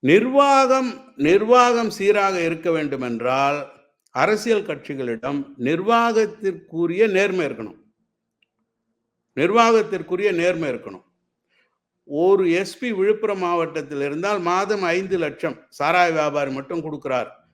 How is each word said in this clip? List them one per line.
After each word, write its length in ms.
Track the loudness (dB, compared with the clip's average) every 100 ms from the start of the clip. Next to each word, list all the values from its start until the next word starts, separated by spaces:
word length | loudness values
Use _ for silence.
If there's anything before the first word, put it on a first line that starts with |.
நிர்வாகம், 880 | 6 4 4 2 4 4 4 2 0 -8 -18 -2
நிர்வாகம் 760 | 2 2 4 6 6 2 -2
சீராக 440 | -2 2 2 2 0
இருக்க 280 | -2 -4 -2
வேண்டும் 340 | -2 -2 -4 -6
என்றால் 540 | -4 -2 2 0 0 -8 -18 _ _ _ 0
அரசியல் 500 | 0 0 0 -2 -2
கட்சிகளிடம் 760 | -10 -8 -8 -6 -6 -6 -6 -8 -6
நிர்வாகத்திற்குரிய 1500 | -2 -2 2 2 2 0 -2 -2 -8 -8 -10 -4 -4 0 2
நேர்மை 360 | 2 0 0 -4
இருக்கணும். 340 | -4 -12 -14 _ _ _ _ _ _ _ _ _ _ _ _ _ _ _ -2
நிர்வாகத்திற்குரிய 920 | 2 4 4 4 2 -6 -6 -2 0
நேர்மை 360 | 0 0 0 -4
இருக்கணும். 360 | -6 -10 -18 _ _ _ _ _ _ _ _ _ _ _
ஒரு 340 | -2 2 4 4
எஸ் 260 | 0 -2 -8
பி 120 | -6
விழுப்புரம் 480 | -2 0 0 -2 -4
மாவட்டத்தில் 600 | -2 -2 -2 -6 -8 -6
இருந்தால் 400 | -6 -4 -4 -2
மாதம் 420 | 0 0 0 -2
ஐந்து 340 | -2 -2 -2 -4
லட்சம் 380 | -4 -4 -8 -8 _
சாராய 400 | -4 0 4 2
வியாபாரி 400 | 2 0 -2 -4
மட்டும் 320 | -6 -6 -8
கொடுக்கிறார் 460 | -8 -10 -4 -4 -4 -10 _